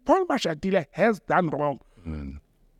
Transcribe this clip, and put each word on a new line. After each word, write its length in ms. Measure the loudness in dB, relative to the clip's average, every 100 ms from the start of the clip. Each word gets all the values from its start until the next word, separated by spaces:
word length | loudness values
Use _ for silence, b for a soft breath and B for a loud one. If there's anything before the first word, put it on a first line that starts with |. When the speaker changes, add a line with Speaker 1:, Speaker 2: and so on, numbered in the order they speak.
| 2
Speaker 1:
Paul 200 | 2 2
Mashatile 600 | -2 -2 -4 0 0 -2
has 280 | 0 2 2
done 280 | 0 2 2
wrong, 300 | 0 -2 -4 _ _ -10
Speaker 2:
Mm. 320 | -8 -8 -12 _ _ _